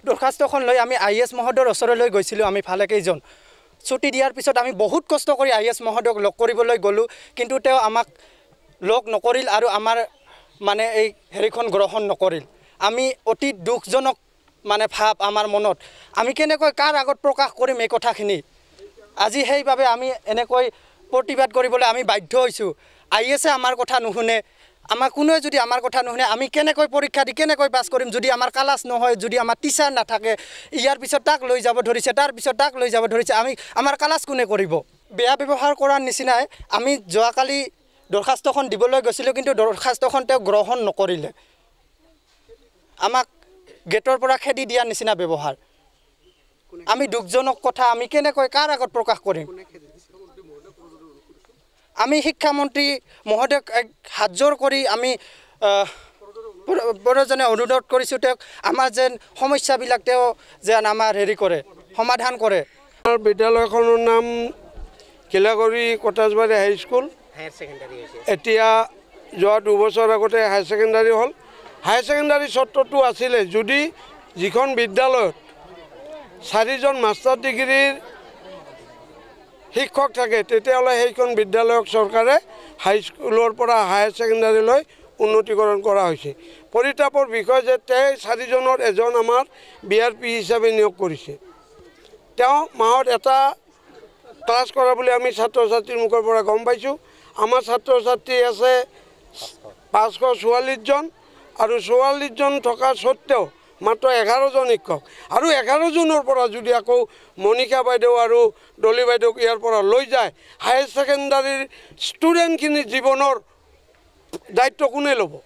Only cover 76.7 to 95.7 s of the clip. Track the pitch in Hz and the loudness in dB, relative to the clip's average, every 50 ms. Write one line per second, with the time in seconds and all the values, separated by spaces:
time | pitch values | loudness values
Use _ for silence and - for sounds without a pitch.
76.7 | 269 262 247 277 277 262 240 214 208 - - 262 262 240 233 269 247 220 262 254 | -2 0 0 0 0 2 0 0 -2 0 0 0 0 0 -2 -4 -2 -2 0 2
77.7 | 269 277 277 277 269 269 - - - - - - - - - - 571 - - - | 4 4 4 2 0 -4 -12 -20 -20 -20 -20 -20 -20 -20 -20 -20 -20 -20 -20 -20
78.7 | - - - - - - - - - - - - - - - - - - - - | -20 -20 -20 -20 -20 -20 -20 -20 -20 -20 -20 -20 -20 -20 -20 -20 -20 -20 -20 -8
79.7 | - 453 269 - - 285 277 269 208 247 247 226 220 220 202 - 233 220 220 262 | -4 -4 -4 -2 0 0 0 0 0 -4 -2 0 0 -2 0 0 0 0 2 2
80.7 | 254 254 254 254 247 233 240 240 233 - 247 247 240 214 214 196 190 226 233 233 | 2 2 4 2 2 2 2 0 0 0 -2 0 2 0 -2 0 0 2 2 4
81.7 | 233 233 - - - 220 214 196 220 226 226 247 277 330 - - - - - - | 2 2 0 0 0 0 0 2 2 2 4 4 4 2 2 -2 -20 -20 -20 -20
82.7 | - - - 185 202 214 196 - - - 285 247 220 226 233 233 220 233 240 233 | -18 -4 0 0 0 0 -2 -4 -16 -10 -4 -2 0 2 2 0 0 -2 0 2
83.7 | 240 226 208 180 190 202 208 220 202 - 233 226 226 226 226 220 220 220 220 226 | 2 2 2 2 2 2 2 0 -2 -2 0 0 0 2 2 2 2 2 4 4
84.7 | 247 285 311 _ - _ - - _ _ 220 214 214 220 220 220 220 202 214 208 | 4 2 2 _ -16 _ -20 -20 _ _ -2 2 2 2 2 2 0 0 2 2
85.7 | 208 202 196 220 202 196 190 175 160 139 - 147 135 - - - - - - _ | 2 0 0 0 2 2 2 0 -2 -4 -8 -12 -14 -14 -20 -20 -20 -20 -20 _
86.7 | - 226 247 277 277 - 294 269 269 285 277 247 220 226 202 190 254 262 247 240 | 0 0 0 0 2 0 0 2 2 0 0 0 -2 -4 0 2 2 2 4 2
87.7 | 262 240 _ - 254 247 269 277 277 254 - 208 233 226 254 247 247 254 262 262 | 0 0 _ 0 2 2 2 2 0 -2 -4 -6 -6 -4 -4 -2 -2 0 2 2
88.7 | 262 254 254 226 196 185 226 240 240 240 226 226 240 247 269 - - - - - | 0 2 0 0 0 2 0 2 2 0 0 2 2 0 0 -2 -8 -20 -20 -20
89.7 | - - - 208 202 220 233 240 220 226 247 240 233 233 202 165 226 233 220 226 | -20 -20 -6 0 0 2 2 0 -2 -4 -6 -6 -4 -4 -2 0 0 2 2 2
90.7 | 220 220 214 208 - - 202 180 156 - - - 143 - - - - - _ _ | 2 4 2 2 0 -2 -6 -6 -6 -8 -12 -16 -18 -18 -18 -20 -20 -20 _ _
91.7 | - - - - _ _ _ - - - _ _ _ - 240 254 285 294 320 311 | -20 -20 -20 -20 _ _ _ -20 -20 -20 _ _ _ 0 2 2 2 2 0 -2
92.7 | - 247 226 226 240 262 269 254 247 220 - 269 262 269 269 277 - - _ _ | -2 0 2 2 4 2 2 2 0 0 2 2 2 4 2 2 0 -4 _ _
93.7 | _ _ _ _ - - - - _ _ _ - - - - 226 233 247 254 - | _ _ _ _ -20 -20 -20 -20 _ _ _ -20 -20 -12 -4 -2 0 0 0 -2
94.7 | - 277 254 254 254 240 254 254 247 240 247 254 220 190 226 233 - 262 233 214 | 0 2 2 2 2 2 2 2 2 2 0 -2 -2 0 -2 0 2 2 2 2